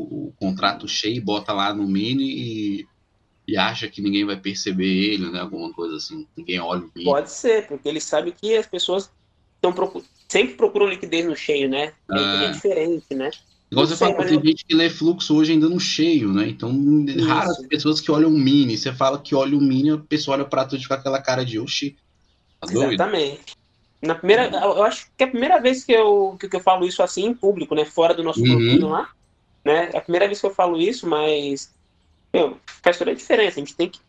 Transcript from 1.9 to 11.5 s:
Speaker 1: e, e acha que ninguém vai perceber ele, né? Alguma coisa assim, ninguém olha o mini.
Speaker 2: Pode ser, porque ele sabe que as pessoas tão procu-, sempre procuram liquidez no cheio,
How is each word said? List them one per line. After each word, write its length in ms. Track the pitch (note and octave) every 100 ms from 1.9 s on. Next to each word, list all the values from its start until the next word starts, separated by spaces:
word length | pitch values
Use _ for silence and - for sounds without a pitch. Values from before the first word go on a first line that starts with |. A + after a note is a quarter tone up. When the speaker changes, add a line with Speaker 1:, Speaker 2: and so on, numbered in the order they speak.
| G2 A2+ C3+
Speaker 1:
e, 600 | C3+ B2 A#2+ A2 G#2 G2+ - _ _ _ _ _ -
e 80 | G#2
acha 320 | G2+ A#2 A2+
que 120 | -
ninguém 240 | G2+ G2+
vai 120 | G2+ F#2+
perceber 500 | G2 F#2+ G#2+ F#2 F#2+
ele, 420 | F#2 G#2 G2+ F2
né? 120 | F2+
Alguma 320 | F#2 F2 E2
coisa 240 | E2+ E2+ D2+
assim, 280 | - D#2+ D2+ -
ninguém 240 | E2+ F2+
olha 220 | E2+ F2+
o 80 | -
mini. 100 | E2+ F2+
Speaker 2:
Pode 240 | C#3 -
ser, 340 | - B3 A3 G#3
porque 220 | C#3+ C#3+
ele 120 | D3+
sabe 300 | - - F3
que 260 | - G#3 A3
as 100 | G#3+
pessoas 440 | F3+ - F#3+ - _ _ _ _ _
tão 120 | F3+
procu-, 320 | F3+ F#3 - - _ -
sempre 260 | G3 A#3+
procuram 320 | - A3 G#3 G3+
liquidez 400 | F#3 - E3 E3+
no 80 |
cheio, 340 | C#3+ -